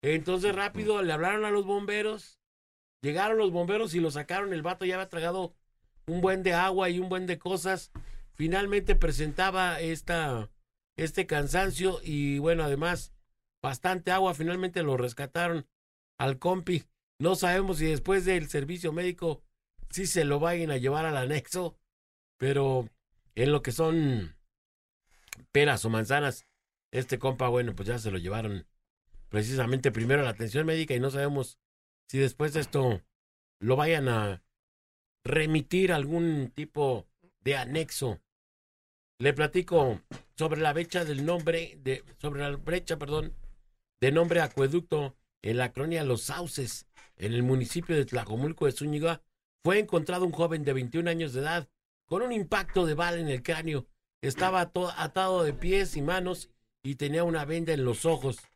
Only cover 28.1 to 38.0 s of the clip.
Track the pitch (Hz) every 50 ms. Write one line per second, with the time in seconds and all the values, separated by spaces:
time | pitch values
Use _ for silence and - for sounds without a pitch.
28.1 | 95 92 82 90 101 113 110 107 101 95 78 _ _ _ _ _ _ _ _ _
29.1 | - - - - - 107 107 113 131 135 123 117 127 135 131 139 107 110 113 117
30.1 | 139 143 143 123 110 98 113 110 104 139 160 160 160 160 160 151 135 123 127 139
31.1 | 131 139 139 143 143 139 131 - - _ _ _ _ _ _ _ _ _ _ _
32.1 | - 135 135 127 - - 151 151 143 160 147 - - 147 135 127 110 92 - _
33.1 | _ _ _ _ _ _ _ _ _ _ 104 110 - - 151 156 165 156 139 127
34.1 | 117 110 107 104 98 87 _ _ _ _ _ _ _ _ _ _ _ _ _ _
35.1 | _ _ _ - - 156 156 156 156 156 - - - 180 190 180 175 151 139 139
36.1 | 160 170 170 170 156 147 135 123 - - 151 147 _ 147 147 139 127 110 87 _
37.1 | _ _ _ _ _ _ _ 131 139 135 - - 139 160 160 - - -